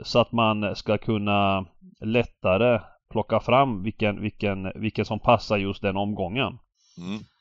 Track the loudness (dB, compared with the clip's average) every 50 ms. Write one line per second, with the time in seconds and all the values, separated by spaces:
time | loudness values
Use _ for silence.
0 | -6 0 2 2 2 2 2 2 2 2 2 2 -2 -4 -4 -4 -2 0 0 0
1 | 0 -2 -2 0 0 2 2 2 2 2 2 0 -2 -6 _ _ -20 -20 -18 -10
2 | -6 -2 0 0 0 0 -4 _ 0 2 2 4 4 4 2 2 0 -6 -20 _
3 | _ -8 -4 -4 -2 0 0 -2 2 2 4 4 4 2 0 -4 -6 -6 -4 -2
4 | -2 -2 -2 -2 -4 -6 -6 -4 -4 -4 -2 -2 -6 -8 -8 -6 -6 -4 -2 -2
5 | -4 -2 -4 -2 2 4 2 4 2 0 -2 0 0 -2 -4 -2 -2 -2 -2 -2
6 | -2 -4 -2 -4 -4 -4 -4 -4 -4 -4 -6 -8 -16 _ _ _ _ _ -18 -14
7 | -10 -10 -10 -10 -12 -16 _ _